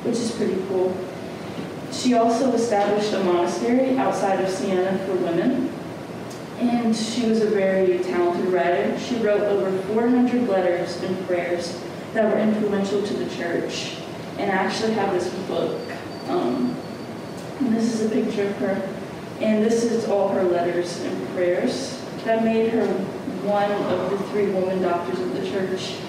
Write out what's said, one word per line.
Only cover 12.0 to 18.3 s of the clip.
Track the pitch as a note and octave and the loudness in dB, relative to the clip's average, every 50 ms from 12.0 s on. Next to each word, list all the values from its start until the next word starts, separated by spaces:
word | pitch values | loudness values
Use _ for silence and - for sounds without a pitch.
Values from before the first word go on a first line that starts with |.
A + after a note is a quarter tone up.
| - - - | -10 -4 0
that | A3 A3 G#3 | 2 2 2
were | G3 G#3+ | 4 2
influential | G#3+ G#3+ G#3+ G#3+ G#3+ G3+ G3 G3 G3 - - - | 2 2 2 2 2 0 2 0 0 0 0 0
to | - - - | 0 0 -2
the | - - - - | -2 -2 -4 -4
church, | - E3+ E3+ E3+ - - - - - - - - - - - - - - - - - | -4 -4 -2 -2 -2 -2 -2 -4 -6 -6 -6 -8 -10 -10 -10 -10 -10 -10 -10 -6 -4
and | G3+ G3+ | -2 0
I | F#3+ | 0
actually | F#3+ G3 - - - A3+ A3 A3 | 0 0 0 -2 0 0 0 0
have | G#3+ G3+ G3 | 2 0 0
this | F#3+ F3+ F3 F3+ - - - - | 0 0 -2 -2 -4 -6 -6 -4
book, | - - - - - - - - - - - - - - - - | -2 0 0 -2 -2 -4 -6 -8 -10 -10 -10 -10 -12 -10 -6 -2
um, | - F4+ F4 F4 - - B3 B3 B3 - - - - - - - - - - - - - - - - - | -2 0 0 0 0 0 0 -2 -2 -4 -8 -10 -10 -10 -10 -10 -10 -10 -10 -10 -10 -10 -10 -10 -4 -2
and | C4 A3+ G#3+ | 0 2 2
this | A3+ A3+ - - | 2 2 0 0
is | G#3 G#3+ | 0 0
a | G#3+ - | 2 2
picture | B3 - - | 2 0 0